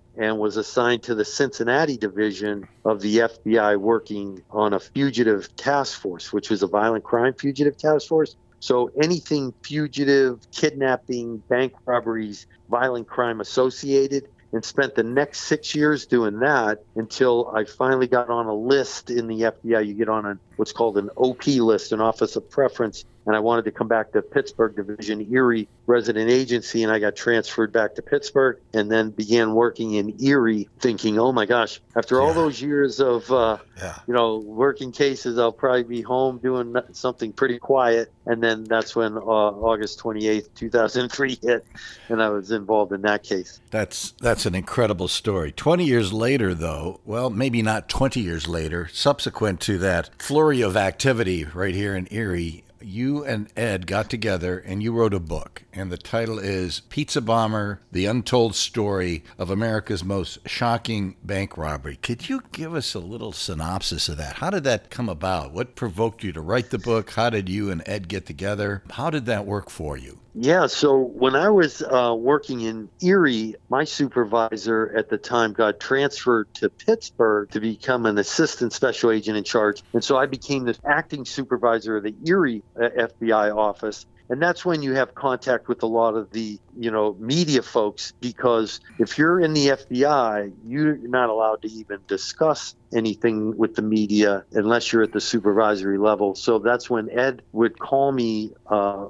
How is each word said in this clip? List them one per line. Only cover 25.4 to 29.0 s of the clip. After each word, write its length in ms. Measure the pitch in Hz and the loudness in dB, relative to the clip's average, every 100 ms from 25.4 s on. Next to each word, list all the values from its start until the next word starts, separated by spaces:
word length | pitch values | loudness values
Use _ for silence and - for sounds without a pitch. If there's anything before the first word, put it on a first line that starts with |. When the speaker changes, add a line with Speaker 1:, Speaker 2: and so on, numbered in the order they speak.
| 127 113 104 _ - | 2 2 -2 _ 2
Speaker 1:
resident 420 | 120 110 107 113 | 2 4 0 4
agency, 540 | 127 127 120 - 113 | 2 2 -2 -2 0
and 80 | 110 | 2
I 80 | 110 | 2
got 160 | 104 - | 0 0
transferred 560 | 120 117 113 - 110 | 2 2 0 -2 0
back 240 | 113 107 - | 2 0 -4
to 60 | |
Pittsburgh 580 | - 147 - 139 131 117 _ | -2 -2 0 2 2 0 _
and 180 | 110 104 | -2 2
then 200 | 110 | 2